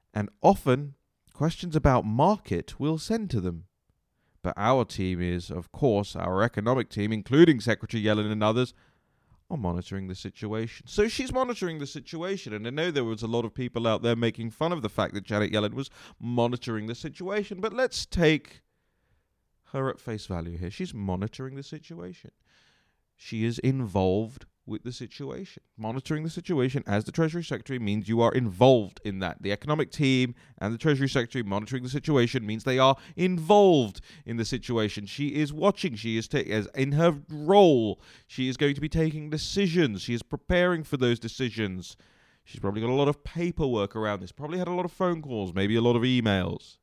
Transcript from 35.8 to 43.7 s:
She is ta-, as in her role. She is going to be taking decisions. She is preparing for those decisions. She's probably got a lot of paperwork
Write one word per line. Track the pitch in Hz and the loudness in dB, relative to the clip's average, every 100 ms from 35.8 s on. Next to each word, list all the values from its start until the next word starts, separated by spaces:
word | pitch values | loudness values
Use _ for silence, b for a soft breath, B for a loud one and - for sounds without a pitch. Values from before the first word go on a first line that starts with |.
| 185 110 | -2 -6
She | 110 113 | -4 -4
is | 113 | -2
ta-, | 143 | -4
as | - 107 101 | -2 -2 -2
in | - 135 | -2 0
her | 143 170 147 - | 2 2 2 -4
role. | 151 151 202 190 135 110 92 B B B | -6 4 8 8 8 2 -2 B B B
She | - 127 | -6 -4
is | 127 | 0
going | 143 | 0
to | 139 | 0
be | 151 | -2
taking | 160 160 151 151 | 0 0 -2 -6
decisions. | 151 - 190 196 165 151 101 | -8 -4 0 2 2 2 0
She | - | -4
is | 120 | -6
preparing | - 143 - 180 180 175 | -6 -8 0 2 2 0
for | 156 139 | -4 0
those | 123 117 | 2 2
decisions. | 117 - 131 107 107 92 87 - b b b b | -2 -4 -4 -2 -4 -4 -12 -16 b b b b
She's | b - | b -8
probably | 98 104 | -4 -2
got | 113 | 0
a | |
lot | 131 143 | 2 2
of | 147 | 0
paperwork | - 165 175 175 147 | -6 -6 -4 -2 0